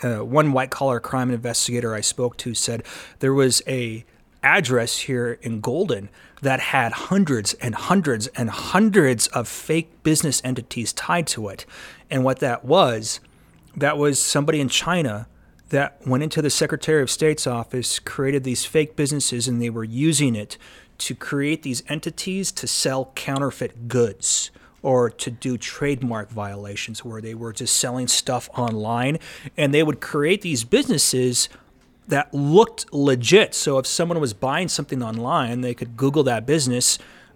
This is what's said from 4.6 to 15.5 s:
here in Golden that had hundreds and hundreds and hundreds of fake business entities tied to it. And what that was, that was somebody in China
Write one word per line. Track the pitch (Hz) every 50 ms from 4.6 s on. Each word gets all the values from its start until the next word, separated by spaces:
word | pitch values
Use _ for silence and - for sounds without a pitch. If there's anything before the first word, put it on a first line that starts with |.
| 143 120 127 120 117 - - -
here | - - 131 123 120 117 117 -
in | - 120 113 107
Golden | 104 123 123 175 208 160 120 98 101 101 - - - - - -
that | 135 135 131 127
had | - - - 131 120 113
hundreds | - - - - 185 202 196 147 131 110 98 - -
and | - - 120 107
hundreds | - - - 180 196 165 147 120 107 104
and | - - - 120 107
hundreds | - - - - - 185 220 220 190 202 147 131 123 110 -
of | - - 127 107
fake | - - - - - 160 165 165 - - _ -
business | 156 156 147 - 147 127 - -
entities | 127 127 123 - - - 120 110 - -
tied | - - - 170 175 165
to | - - 117 107 98
it. | 95 - - - - - - - - - - -
And | 147 131 127
what | 131 131 -
that | 147 127 117 - -
was, | 127 156 196 170 127 113 107 107 - - - - _ _ _ _ _ _ _ _ - -
that | 139 139 143 151
was | 143 147 147 139 -
somebody | - - - 147 143 165 170 143
in | 139
China | 120 - - - 160 180 180 151 117 104 104 110 - _ - _ _